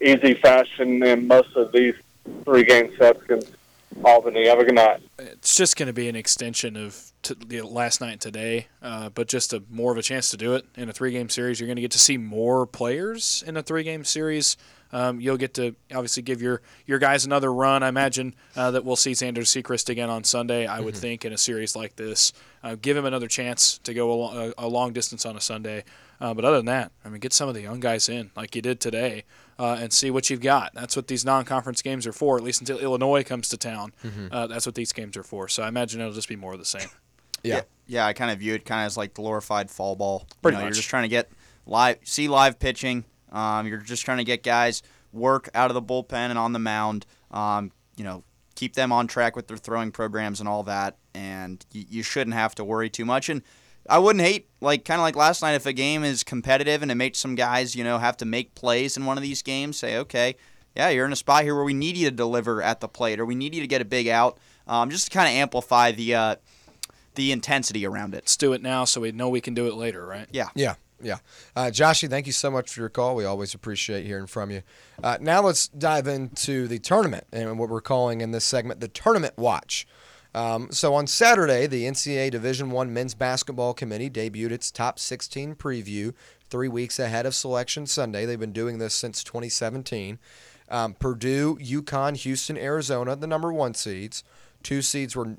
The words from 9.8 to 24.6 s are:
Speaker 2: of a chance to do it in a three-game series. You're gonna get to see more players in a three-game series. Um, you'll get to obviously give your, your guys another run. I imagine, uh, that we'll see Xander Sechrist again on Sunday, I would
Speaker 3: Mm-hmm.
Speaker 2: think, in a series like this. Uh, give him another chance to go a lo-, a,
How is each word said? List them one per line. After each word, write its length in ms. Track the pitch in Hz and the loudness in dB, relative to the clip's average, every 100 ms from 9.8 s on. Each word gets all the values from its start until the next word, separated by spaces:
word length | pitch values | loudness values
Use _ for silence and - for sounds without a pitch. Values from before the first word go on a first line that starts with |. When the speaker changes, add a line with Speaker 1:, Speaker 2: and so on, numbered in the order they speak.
| 123 | -2
Speaker 2:
of 60 | 117 | 0
a 40 | |
chance 280 | 110 131 127 | -2 -2 -4
to 60 | 104 | -2
do 180 | 113 | 0
it 100 | 127 - - | -2 -2 -12
in 120 | 117 | -12
a 40 | |
three-game 360 | - 131 123 117 | -6 -4 -4 -4
series. 320 | - 123 117 | -4 -2 -4
You're 80 | 117 | -6
gonna 120 | 123 | -4
get 100 | 120 | -2
to 60 | - | 4
see 180 | - 135 | 4 2
more 500 | 110 107 117 127 123 | -4 -2 2 2 2
players 800 | - 120 139 202 226 - - 160 | -2 -2 -2 -4 -4 -4 -4 -6
in 100 | 160 | -8
a 60 | |
three-game 420 | - 160 160 160 | -4 -4 -4 -6
series. 520 | 143 156 156 156 139 - - - _ | -4 -2 -2 0 0 -2 -8 -20 _
Um, 280 | 123 127 123 | -2 -2 -2
you'll 160 | 127 131 | -2 0
get 180 | 131 | -2
to 220 | - 120 110 - | -4 -4 -6 -10
obviously 280 | 131 120 - | -6 -4 -4
give 200 | 120 123 | -4 -4
your, 200 | 123 120 - - | -2 -4 -6 -18
your 140 | - 135 | -4 2
guys 260 | 139 139 | 4 4
another 280 | 135 143 135 | 2 2 2
run. 320 | 127 135 135 | 2 4 4
I 40 | 131 | 2
imagine, 460 | 131 135 131 127 - _ - | 2 0 0 -6 -10 _ -2
uh, 160 | 127 | 0
that 120 | 127 | 0
we'll 120 | 123 123 | 0 0
see 160 | 135 | 0
Xander 260 | 123 127 120 | -2 -4 -2
Sechrist 500 | 113 135 120 120 - | -2 -2 -2 -4 -2
again 220 | 120 117 | -4 -4
on 140 | 113 | -2
Sunday, 420 | 107 120 120 120 113 | -2 -2 0 -2 -2
I 140 | 110 | -4
would 140 | 110 | -6
Speaker 3:
Mm-hmm. 60 | 101 | -6
Speaker 2:
think, 240 | 120 117 | -8 -8
in 80 | 113 | -8
a 60 | 110 | -4
series 380 | - 113 110 113 | -2 -2 -4 -6
like 180 | 110 | -8
this. 380 | - 110 107 - - - _ | -10 -6 -2 -2 -2 -14 _
Uh, 120 | 117 113 | -12 -4
give 160 | 131 143 | -2 0
him 80 | |
another 240 | 139 131 117 | 0 -2 -4
chance 500 | - 123 120 - - | -4 -4 0 0 0
to 160 | - | -6
go 160 | 120 120 | -2 0
a 40 | |
lo-, 380 | 117 117 123 113 | 0 -2 -6 -8
a, 80 | 117 | -8